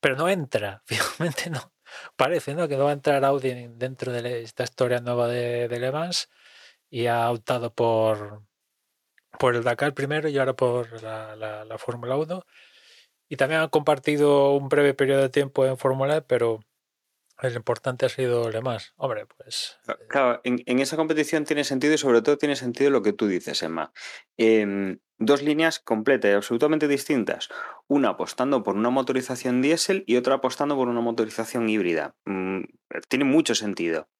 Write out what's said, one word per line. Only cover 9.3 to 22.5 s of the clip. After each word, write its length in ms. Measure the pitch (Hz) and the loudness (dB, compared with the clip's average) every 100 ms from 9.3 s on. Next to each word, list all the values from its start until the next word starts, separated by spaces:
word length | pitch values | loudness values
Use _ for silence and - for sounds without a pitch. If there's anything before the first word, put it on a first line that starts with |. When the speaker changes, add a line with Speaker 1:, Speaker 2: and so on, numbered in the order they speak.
| - | 0
Speaker 1:
por 160 | 131 120 | 2 2
el 80 | |
Dakar 300 | 117 120 143 | 0 0 -2
primero 340 | 135 139 151 156 | -2 -4 -2 -2
y 100 | 139 | 0
ahora 160 | 131 | -2
por 480 | 127 127 120 117 117 | 0 0 0 -4 -12
la, 320 | 110 110 110 107 | -12 -12 -12 -12
la, 280 | 107 107 | -10 -10
la 140 | 110 113 | -12 -10
Fórmula 380 | - 120 120 135 | -10 -8 -4 -4
uno. 280 | 160 185 - _ - _ _ - _ _ _ | -4 -8 -12 _ -20 _ _ -20 _ _ _
Y 80 | 139 | 0
también 240 | 135 156 | 2 2
han 80 | 160 | 2
compartido 840 | 156 147 143 143 147 147 143 139 | 2 2 2 2 4 6 6 6
un 140 | 143 139 | 4 2
breve 240 | 143 143 | 4 4
periodo 280 | 135 139 139 | 4 2 4
de 60 | 135 | 4
tiempo 340 | 147 139 - 131 | 2 0 2 2
en 100 | 131 | 2
Fórmula 380 | 135 131 135 156 | 0 2 2 0
E, 40 | |
pero 380 | - 123 117 110 - _ _ _ _ _ _ - | 2 2 2 0 -8 _ _ _ _ _ _ -6
el 120 | 131 | -4
importante 500 | 120 107 117 - 127 131 | -4 -4 -2 -2 -2 -2
ha 20 | |
sido 420 | - 127 120 117 | 0 0 0 0
Le 100 | 110 | -4
Mans. 320 | 127 113 - _ | -4 -6 -8 _
Hombre, 300 | 135 107 107 | -6 -6 -8
pues, 520 | _ - - - - | _ -12 -10 -10 -12
Speaker 2:
Cla-, 140 | - - - | -10 -10 -2
claro, 320 | 139 131 120 | 2 2 2
en, 180 | 127 123 - | -2 -4 0
en 120 | 127 | 0
esa 160 | 135 156 | 0 -2
competición 480 | 156 156 151 160 | 0 0 0 -2
tiene 200 | 151 147 | 0 -2
sentido 300 | 139 131 147 | -2 0 2
y 40 | 156 | 2
sobre 240 | 143 117 | 4 4
todo 140 | 113 147 | 4 0
tiene 160 | 147 | 0